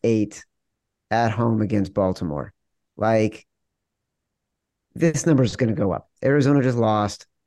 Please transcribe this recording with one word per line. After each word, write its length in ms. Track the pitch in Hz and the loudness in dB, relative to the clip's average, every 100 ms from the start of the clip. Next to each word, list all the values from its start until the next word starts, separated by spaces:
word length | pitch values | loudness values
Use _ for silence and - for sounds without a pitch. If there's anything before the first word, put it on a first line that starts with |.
eight 420 | 117 110 104 - - _ _ _ _ _ - | 0 0 0 -6 -20 _ _ _ _ _ -4
at 220 | 113 113 | -2 0
home 300 | 110 117 110 | 0 -2 0
against 320 | 107 104 95 | 0 -2 -2
Baltimore. 600 | - 92 92 85 73 65 _ _ _ _ - | 0 -2 -2 -6 -8 -10 _ _ _ _ -4
Like, 500 | 107 113 110 - _ _ _ _ _ _ _ _ _ _ _ _ _ _ _ | 0 2 0 -4 _ _ _ _ _ _ _ _ _ _ _ _ _ _ _
this 320 | - 165 151 170 | -2 -2 0 2
number 180 | 143 | 2
is 120 | 120 - | 2 0
gonna 180 | 120 | -2
go 180 | 104 101 | 0 -2
up. 180 | 73 - - | -4 -8 -6
Arizona 380 | 131 143 135 143 | 0 2 4 2
just 160 | 127 120 | 2 0
lost. 480 | 110 107 104 - - _ | 0 0 -2 -6 -18 _